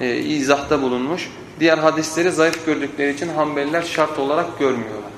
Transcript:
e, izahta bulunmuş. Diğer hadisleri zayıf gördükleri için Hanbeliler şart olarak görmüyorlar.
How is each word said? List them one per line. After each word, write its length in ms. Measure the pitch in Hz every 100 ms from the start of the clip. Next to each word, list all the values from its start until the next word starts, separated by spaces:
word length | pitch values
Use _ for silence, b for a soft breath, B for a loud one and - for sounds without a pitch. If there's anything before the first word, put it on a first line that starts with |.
e, 160 | 127 120
izahta 680 | 147 151 131 143 143 147
bulunmuş. 480 | 127 123 135 175 - - - -
Diğer 180 | 160 160
hadisleri 540 | 156 156 156 170 175
zayıf 340 | 156 165 160 160
gördükleri 480 | 143 139 - 143
için 140 | 143 170
Hanbeliler 540 | 156 147 143 143 165
şart 360 | 165 - 151 135
olarak 400 | 139 156 170 -
görmüyorlar. 520 | 139 120 110 107 104